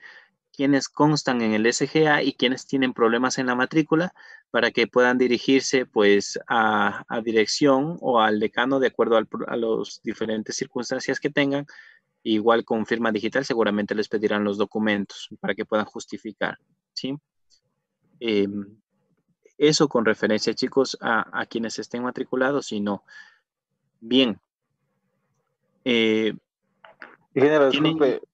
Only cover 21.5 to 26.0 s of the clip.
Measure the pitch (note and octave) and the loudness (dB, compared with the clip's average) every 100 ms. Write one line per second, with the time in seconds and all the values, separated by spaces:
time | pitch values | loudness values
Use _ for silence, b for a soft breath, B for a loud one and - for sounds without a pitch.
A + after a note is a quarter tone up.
21.5 | A#2 A2+ - A2 A#2+ B2 B2+ A#2+ B2+ C3 | -6 -6 -8 -10 -8 -6 -8 -4 -2 0
22.5 | C#3+ - G#2+ G#2 G2 - B B B B | -2 -4 -6 -4 -6 -10 B B B B
23.5 | _ _ _ _ _ A2+ B2+ B2 G2 _ | _ _ _ _ _ 0 2 2 -2 _
24.5 | _ _ _ _ _ _ _ _ _ _ | _ _ _ _ _ _ _ _ _ _
25.5 | _ _ _ B2+ A#2 | _ _ _ -2 0